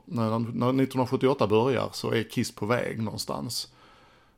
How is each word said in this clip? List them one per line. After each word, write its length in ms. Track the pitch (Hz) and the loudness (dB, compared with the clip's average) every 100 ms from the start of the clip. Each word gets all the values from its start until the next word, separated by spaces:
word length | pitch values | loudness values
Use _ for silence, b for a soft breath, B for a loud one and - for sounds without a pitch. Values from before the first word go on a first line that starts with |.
| - | -6
när, 340 | 123 110 113 | -2 0 0
när 340 | 117 - 123 | -2 0 0
nittonhundrasjuttioåtta 760 | 131 131 131 123 135 127 147 107 | 2 0 0 -2 2 2 4 4
börjar 420 | 107 131 110 101 | 4 4 2 -2
så 200 | - 120 | -4 -2
är 120 | 117 | -2
Kiss 320 | 110 123 110 - | 0 -2 -2 -4
på 100 | 104 | -2
väg 360 | 120 - 113 | 0 0 -4
någonstans. 680 | 107 98 - - 120 - - b b b b b b | -6 -6 -6 -6 -6 -8 -10 b b b b b b